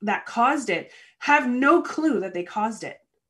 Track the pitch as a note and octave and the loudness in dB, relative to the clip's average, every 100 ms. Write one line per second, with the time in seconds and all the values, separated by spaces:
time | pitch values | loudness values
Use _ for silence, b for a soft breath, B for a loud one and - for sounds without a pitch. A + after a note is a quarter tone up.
0 | G#3 G3 - - A#3+ D4 A#3 E3+ - B | -4 -4 -4 0 2 2 -2 -4 -6 B
1 | B B - C#4+ C4 B3 C4+ E4+ - - | B B 2 2 2 2 4 4 2 -2
2 | D#4 A#3 F#3 F3+ F3+ - G#3+ A3 D3 - | 0 0 -2 -6 -6 -4 -4 -4 -10 -14
3 | _ _ _ | _ _ _